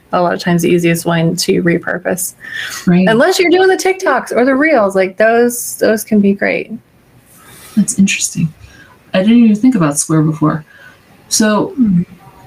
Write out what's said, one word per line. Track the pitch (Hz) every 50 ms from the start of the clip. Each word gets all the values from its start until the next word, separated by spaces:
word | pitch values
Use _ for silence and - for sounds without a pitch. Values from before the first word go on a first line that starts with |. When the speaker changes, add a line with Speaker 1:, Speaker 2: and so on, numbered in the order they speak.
| _ _ -
Speaker 1:
a | 180
lot | 180 170 185
of | 190
times | - 185 175 170 170
the | -
easiest | 175 175 170 170 170 165 -
one | 170 170 165 165 165 180 175
to | - - 190 180 185
repurpose. | 170 170 170 - - - 175 180 190 190 180 - - - _ - - - - - - - - -
Speaker 2:
Right. | 180 175 180 185 208
Speaker 1:
Unless | 220 226 294 359 370 -
you're | 349 339
doing | 320 370 381 381
the | 381 -
TikToks | - 381 381 381 381 320 269 233 208 - -
or | - 247
the | 269 269
Reels, | 262 294 320 311 240 208 190 190
like, | 190 190 185 185 -
those, | 220 226 233 233 240 240 240 - - - - -
those | - 208 220 208 -
can | - 214 208
be | 202 196 196
great. | 196 208 196 175 - - - 220 - - _ _ _ _ _ _ _ _ _ - - - - - - - - -
Speaker 2:
That's | 220 190 - - -
interesting. | 196 196 - - - - - - 165 156 - - - - - - - - - _ _ _ -
I | 190 190
didn't | 220 233 240 233
even | 220 208
think | 214 247 262 254
about | 196 160 147 143 -
square | - - 160 156
before. | 151 156 156 - 151 151 - 156 - - - - - - - _ _ _ _ - _ _
So | - - 220 214 214 202 - - 392 294 240 202 180 175 175 - - - - - - - -